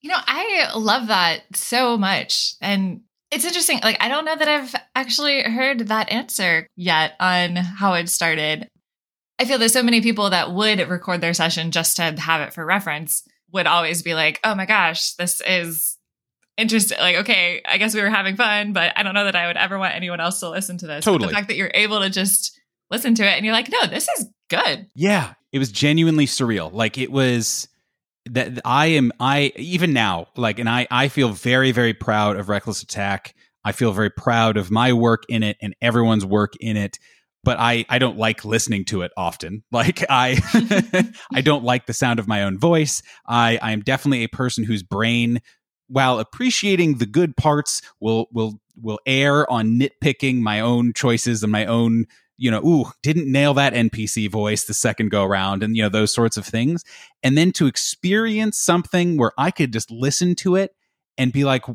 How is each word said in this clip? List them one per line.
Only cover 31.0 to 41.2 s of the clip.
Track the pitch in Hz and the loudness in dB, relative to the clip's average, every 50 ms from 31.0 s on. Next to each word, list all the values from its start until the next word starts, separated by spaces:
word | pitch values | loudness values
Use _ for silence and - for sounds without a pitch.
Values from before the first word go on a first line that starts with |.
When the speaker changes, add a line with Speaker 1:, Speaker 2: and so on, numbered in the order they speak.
| 135 143 | 0 2
Speaker 2:
feel | - 151 135 117 | 2 2 2 2
very, | 104 92 - 123 123 131 131 131 | 0 -2 -2 0 2 2 2 2
very | 120 120 120 117 107 | 2 2 2 0 0
proud | - - - 107 107 107 104 104 | -2 -2 -2 0 2 2 0 0
of | 95 101 95 | -2 -4 -4
Reckless | 104 101 - - 101 - | -4 -4 -4 -6 -8 -8
Attack. | - - - - 101 98 98 95 _ - _ _ _ _ _ _ _ | -10 -10 -8 -6 -4 -4 -4 -6 _ -16 _ _ _ _ _ _ _
I | 107 | -6
feel | 98 - 123 113 | -2 0 0 0
very | 98 98 110 101 | 2 0 -2 -2
proud | - - - 131 120 113 113 113 107 | -2 -2 -2 0 2 2 2 2 2
of | 104 95 90 | 0 -2 0
my | 104 110 120 127 | 0 2 2 4
work | 123 117 117 117 113 - - - | 4 4 4 4 2 2 0 -4
in | 117 113 | -2 -2
it | 110 104 104 _ | 0 -2 -4 _
and | - 104 - _ | -10 -12 -10 _
everyone's | 117 117 113 120 117 113 113 107 95 | -2 2 2 4 4 4 4 2 2
work | 95 101 104 104 104 - - | 2 2 2 2 0 -2 -8
in | - 113 107 | -6 -4 -2
it. | 107 101 98 - - _ _ _ _ _ _ _ _ | -2 -4 -4 -8 -14 _ _ _ _ _ _ _ _
But | - 127 123 - | 0 0 0 2
I, | 117 120 120 117 110 - | 2 2 2 0 0 0
I | 127 127 | 2 2
don't | 127 123 95 | 2 0 0
like | 104 110 113 110 - - | 0 0 0 0 -2 -4
listening | 107 107 113 - - 110 98 92 | -2 -2 -2 0 0 -2 -4 -2
to | - - 95 | -4 -4 -4
it | 87 90 _ | -4 -6 _
often. | - 92 85 - - - 80 98 110 - _ | -4 -6 -6 -6 -6 -12 -12 -12 -12 -12 _
<laughs> | |
Like, | - 117 120 - 175 - - - | -4 0 0 0 -2 -2 0 2
I, | 135 127 127 127 131 123 - - - 226 233 233 220 190 - - - 185 - 233 - - | 2 2 2 2 2 0 0 4 2 2 2 4 0 0 0 0 0 0 0 0 -4 -18